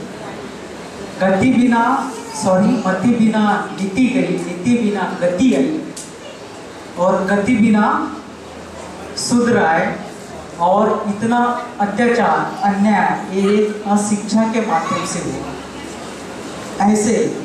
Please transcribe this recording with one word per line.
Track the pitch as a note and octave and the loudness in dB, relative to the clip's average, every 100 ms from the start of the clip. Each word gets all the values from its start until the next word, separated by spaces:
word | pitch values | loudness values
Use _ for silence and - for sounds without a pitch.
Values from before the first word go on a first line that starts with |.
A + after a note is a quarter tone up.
| - - - - - - - - - - - - | -12 -12 -12 -12 -12 -14 -14 -14 -14 -14 -12 -2
गति | F#3+ F#3+ C4 | 2 4 4
बिना, | A3+ A#3+ A#3 - - - - - - | 4 4 4 4 0 -2 -8 -10 -4
सॉरी, | F#3+ F#3 A3 - F#3 | 2 4 4 2 0
मति | F#3 A#3+ | 2 2
बिना | G#3+ A3 G#3+ G#3 - - | 4 4 4 2 2 -2
नीति | - F#3+ - A#3+ | -4 -2 2 2
गई, | F3+ E3+ E3 | 2 0 -2
नीति | - - A#3+ A#3 | -4 -2 2 2
बिना | G#3 G#3 - - | 2 0 -2 0
गति | F3 - C4 | 0 4 4
आई | C3+ - - - - - - - - - - - - - F3 | 4 2 -2 -6 -12 -14 -16 -16 -16 -16 -16 -16 -16 -10 0
और | F#3 F#3 | 2 2
गति | F#3+ G3+ B3+ G#3+ | 2 0 2 4
बिना | A3 G#3 A#3+ - - - - - - - - - - - - - | 4 4 4 0 -4 -8 -14 -16 -16 -16 -14 -14 -14 -14 -10 -8
शूद्र | - A#3+ A#3 G#3 | 0 2 4 4
आए। | D#3+ E3 - - - - - - - - | 4 2 0 -4 -10 -14 -14 -14 -14 0
और | F3 G3+ G#3+ G#3+ G#3+ | 2 4 4 2 -2
इतना | G3 A3+ A#3+ A#3+ A#3+ - - | -2 0 2 2 0 -6 -4
अत्याचार, | G3+ G3+ A#3+ A#3 F3 D#3 D3+ - | -2 2 2 4 2 2 -2 -2
अन्याय, | G3+ G3 G#3+ G3 - - - | 0 2 4 4 2 -2 -2
ये | F#3+ G3 G#3+ G#3 - G3+ | 0 4 4 2 0 0
अशिक्षा | G#3 - G#3 - A3 A3+ | 0 2 -2 0 2 2
के | A#3 F#3+ | 0 0
माध्यम | D#3+ - F3 - | 0 -2 -4 -4
से | F3 | -4
हुआ। | - C3 - - - - - - - - - - - - - - G3+ | -4 -6 -8 -10 -12 -14 -12 -12 -12 -12 -12 -12 -12 -12 -8 0 2
ऐसे | G#3 A3+ G#3 - - | 2 2 2 0 -4